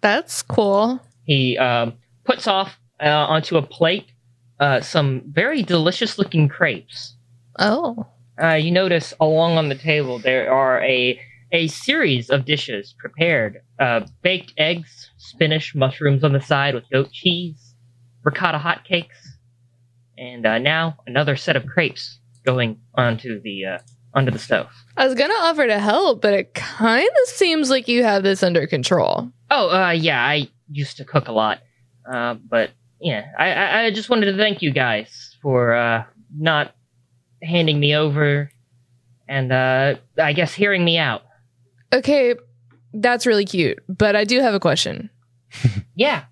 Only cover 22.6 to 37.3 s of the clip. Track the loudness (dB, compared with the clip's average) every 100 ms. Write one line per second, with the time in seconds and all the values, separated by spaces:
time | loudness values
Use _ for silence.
22.6 | -2 -4 _ 0 0 0 -6 -10 -10 -8
23.6 | -8 -8 _ _ _ -2 -2 -4 -2 -2
24.6 | -2 -16 _ -2 0 2 0 2 0 0
25.6 | 0 0 2 2 2 2 2 0 -2 -10
26.6 | -12 -2 2 4 2 2 0 2 2 2
27.6 | 2 0 2 2 2 2 2 2 2 2
28.6 | 0 -4 0 2 2 0 -6 _ _ 2
29.6 | 2 2 2 2 0 2 0 0 -4 _
30.6 | _ -8 -8 -10 -4 -4 0 0 0 -2
31.6 | _ _ _ _ -10 -4 -4 -6 -2 0
32.6 | 0 _ _ _ -6 -6 -8 -2 0 0
33.6 | 0 0 0 -2 0 2 2 2 0 0
34.6 | -2 0 0 -2 -6 -18 -20 _ -2 2
35.6 | 2 2 2 -2 -4 _ _ -4 -2 0
36.6 | -2 _ _ _ _ _ _